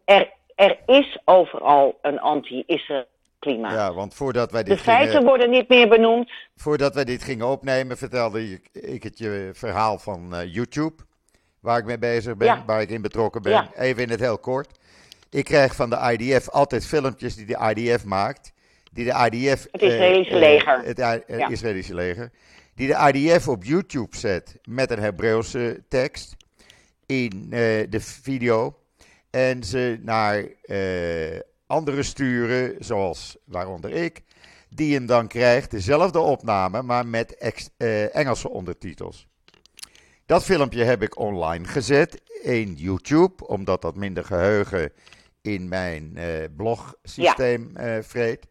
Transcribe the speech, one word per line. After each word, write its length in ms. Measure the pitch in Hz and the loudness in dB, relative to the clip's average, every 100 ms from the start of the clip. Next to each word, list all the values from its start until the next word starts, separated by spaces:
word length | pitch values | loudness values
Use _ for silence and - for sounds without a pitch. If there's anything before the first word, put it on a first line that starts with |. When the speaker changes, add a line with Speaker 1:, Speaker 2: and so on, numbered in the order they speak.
Speaker 1:
er, 260 | - 196 - - _ | 6 6 6 -4 _
er 240 | - 196 - - | 4 4 4 6
is 320 | 269 269 - | 6 6 0
overal 760 | - 185 165 - 135 143 139 - | 6 6 6 0 4 6 6 2
een 180 | 143 143 | -4 -2
anti-Israël 840 | 143 151 - 127 - 165 - 139 123 _ _ _ | -2 -2 -4 -10 -4 -4 -2 -6 -6 _ _ _
klimaat. 340 | 147 117 107 | -6 -4 -4
Speaker 2:
Ja, 200 | 107 98 | -2 -2
want 220 | 87 98 | -4 -8
voordat 360 | - 139 123 117 | -6 -4 -2 0
wij 100 | 113 | -2
Speaker 1:
De 60 | 98 | 0
Speaker 2:
dit 120 | 196 | 0
Speaker 1:
feiten 280 | - 233 294 | 4 4 4
Speaker 2:
gingen 160 | 294 247 | 4 4
Speaker 1:
worden 240 | 262 240 | 4 4
niet 180 | 254 240 | 2 6
meer 200 | 254 226 | 6 8
benoemd. 420 | 226 226 233 240 - - _ | 8 6 4 0 -10 -20 _
Speaker 2:
voordat 380 | 151 147 139 | -2 0 2
wij 100 | 139 | 0
dit 180 | 127 123 | -2 -4
gingen 240 | - 120 120 | -6 -4 -2
opnemen, 500 | 135 135 131 131 120 | -2 -2 -2 -2 -8
vertelde 540 | 127 123 113 107 113 | -6 -2 -2 -2 -8
ik, 180 | 92 - | -12 -16
ik 300 | - - 127 | -16 -12 -10
het 160 | 107 - | -12 -10
je 320 | 110 101 95 | -8 -6 -8
verhaal 460 | 95 117 95 110 98 | -8 -6 0 0 0
van, 360 | - 92 87 | -6 -12 -10
eh, 200 | 87 87 | -10 -8
YouTube, 480 | 92 120 147 156 - - _ _ _ _ _ | -6 -6 -4 -6 -6 -20 _ _ _ _ _
waar 180 | 107 117 | -4 -2
ik 60 | |
mee 140 | 107 117 | -2 -4
bezig 380 | 120 117 110 104 | -2 -2 -4 0
ben, 100 | 233 | 2
Speaker 1:
Ja. 160 | 202 110 | 2 0
Speaker 2:
waar 140 | 110 | -2
ik 100 | 104 | -2
in 120 | 113 | -4
betrokken 400 | 104 110 107 113 | -6 -2 -2 -2
ben. 100 | 101 | 0
Speaker 1:
Ja. 180 | 208 - - | 0 0 -2
Speaker 2:
Even 260 | 127 120 | -2 0
in 80 | 123 | -2
het 100 | 113 | -2
heel 180 | 123 107 | -2 -2
kort. 400 | - 127 - _ _ _ _ - _ | -4 -6 -6 _ _ _ _ -20 _
Ik 140 | 139 | -6
krijg 300 | 135 151 131 | 0 4 4
van 160 | - 120 | 2 -2
de 80 | 120 127 | -2 0
I 40 | 117 123 127 | -2 2 0
D 40 | |
F 60 | - | 2
altijd 380 | 143 143 120 - | 2 2 0 -2
filmpjes 500 | 151 131 - 120 107 | -2 -2 -4 -10 -10
die 100 | 107 | -8
de 260 | 117 113 107 | -2 -2 0
I 100 | 120 120 | 0 0
D 40 | |
F 40 | |
maakt. 480 | 107 95 107 139 - _ _ _ _ | 0 -2 -2 -6 -18 _ _ _ _
Die 120 | - | -8
de 240 | 120 123 120 | -2 2 2
I 240 | 113 135 | 2 0
D 40 | 131 | 0
F, 80 | - | -2
Speaker 1:
Het 120 | 185 | 0
Israëlische 520 | 196 117 180 190 180 | 2 4 4 4 2
Speaker 2:
eh, 80 | 175 | 6
eh, 60 | 160 | 8
Speaker 1:
leger. 300 | 147 151 131 | 8 6 2
Speaker 2:
het 140 | 117 120 | 0 -2
I-, 40 | 120 117 - | -2 -2 -4
eh, 60 | 92 | -6
Speaker 1:
Ja. 100 | 123 | -4
Speaker 2:
Israëlische 460 | 113 113 95 85 | -4 -4 -6 -6
leger. 360 | 87 90 87 120 - _ - _ | -6 -6 -6 -12 -18 _ -20 _
Die 120 | - 135 | -6 -2
de 240 | 147 147 | 4 4
I 140 | 139 151 | 4 4
D 140 | 170 | 4
F 60 | - | 2
op 160 | 113 | -4
YouTube 520 | 95 165 - 139 107 - | -2 -2 -2 -6 -8 -6
zet 420 | 110 87 - - | -4 -4 -6 -18
met 260 | - 120 131 | -10 -4 -2
een 80 | 113 | -2
Hebreeuwse 840 | 104 90 110 113 110 123 117 - - | -4 -2 0 0 -2 -4 -6 -6 -4
tekst 480 | 127 139 - - - _ _ _ _ _ _ - | -2 -2 -6 -16 -20 _ _ _ _ _ _ -6
in, 400 | 131 120 95 113 | -2 -2 -6 -8
eh, 80 | 120 113 110 104 | -2 0 0 -2
de 100 | 107 | -4
video. 800 | - - - 135 120 113 131 - _ _ _ _ _ | -6 -12 -8 -4 0 0 0 -8 _ _ _ _ _
En 320 | 131 131 123 | -2 0 -2
ze 340 | 107 127 123 113 | -4 -4 -2 -4
naar, 420 | 113 113 107 104 - - | -2 0 0 0 -4 -12
eh, 800 | - 98 95 92 85 82 80 82 - _ _ | -8 -4 -4 -2 -4 -4 -6 -8 -14 _ _
anderen 380 | 147 147 139 | -4 -2 -4
sturen, 720 | 135 - 131 123 117 127 123 - | -6 -4 -2 0 0 0 -2 -6
zoals 520 | 104 107 95 78 - - | -4 -2 -2 -4 -12 -20
waaronder 460 | _ 90 92 90 87 | _ -10 -8 -10 -8
ik, 320 | 165 170 - _ _ _ _ _ | -6 -6 -8 _ _ _ _ _
die 260 | 151 151 | -4 0
hem 120 | 143 123 | 0 2
dan 200 | 123 110 | 2 2
krijgt, 420 | 120 123 123 - | 2 4 4 2
dezelfde 480 | 107 90 147 185 165 | -6 0 2 4 2
opname, 600 | 160 131 113 101 92 104 | 0 0 0 0 0 -4
maar 240 | 127 123 120 | -4 -4 -2
met 300 | 113 113 - | -4 -4 -6
ex-, 340 | 113 - - _ | -8 -8 -14 _
eh, 380 | 117 107 104 - | -2 0 -2 0
Engelse 320 | 143 113 - | -2 -2 -6
ondertitels. 760 | - 90 85 95 78 90 - _ _ _ _ _ _ - _ _ _ - | -10 -10 -10 -12 -12 -14 -16 _ _ _ _ _ _ -20 _ _ _ 0
Dat 180 | 185 | 0
filmpje 380 | - 175 135 113 | 2 0 0 0
heb 180 | 117 120 | 0 2
ik 160 | 107 - | -2 -6
online 460 | 107 95 80 85 | -6 -4 -4 -6
gezet 580 | 90 147 123 143 143 - _ 440 | -6 -6 2 2 2 -2 _ -12
in 320 | 339 120 104 | -4 -2 -4
YouTube, 720 | 78 87 92 - 151 185 - - | -6 -6 -6 0 2 2 0 -8
omdat 360 | 98 95 92 | -8 -4 -4
dat 140 | 82 82 | -4 -8
minder 280 | 101 90 | -8 -8
geheugen 680 | 87 90 95 104 101 92 73 - _ - _ _ | -4 0 2 0 -2 -4 -6 -8 _ -20 _ _
in 260 | 107 101 90 | -10 -8 -6
mijn, 440 | 92 90 80 78 80 | -6 -6 -8 -12 -12
eh, 80 | 85 80 80 73 | -8 -8 -8 -8
blogsysteem, 1120 | 110 117 - - - - 170 - 123 120 117 | -6 -6 -8 -20 -18 -2 0 0 0 -2 -6
Speaker 1:
Ja. 60 | - 117 110 | -12 -8 -8
Speaker 2:
eh, 60 | |
vreet. 440 | 110 123 117 113 - | -8 -4 -4 -4 -12